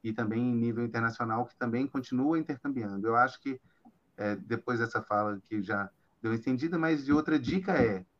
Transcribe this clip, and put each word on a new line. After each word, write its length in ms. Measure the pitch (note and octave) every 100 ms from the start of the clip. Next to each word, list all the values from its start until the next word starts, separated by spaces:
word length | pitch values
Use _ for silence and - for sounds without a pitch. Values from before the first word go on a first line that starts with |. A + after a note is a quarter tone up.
E 80 | A2+
também 280 | A2 A2 A2+
em 140 | B2
nível 300 | A#2 A#2 A#2
internacional, 600 | A#2+ A#2 A#2 A2+ A#2 A2+ A#2+
que 100 | _
também 300 | B2 A#2 C3+
continua 520 | C#3 B2+ B2+ C#3 E3
intercambiando. 680 | D#3 C3+ C#3+ C3 G#2+ G2 A2
Eu 100 | A#2
acho 240 | B2 -
que, 200 | C#3 C3 _ _ - _ _ -
é, 200 | G#2 G2+
depois 420 | F#2 A2+ - A#2+
dessa 240 | A#2 A2+
fala 380 | G#2+ G#2 G#2 G2+ _
que 140 | G#2+
já 280 | F#2+ G2+ G2 _ _ _
deu 80 | A2+
uma 60 | A2+
estendida, 420 | B2 B2+ D#3+ E3+
mas 260 | D#3+ D#3
de 80 | C3+
outra 260 | D3 D3+ D3+
dica 340 | A#2+ F#3 F#3+
é 320 | E3 A#2 F#2+ F#2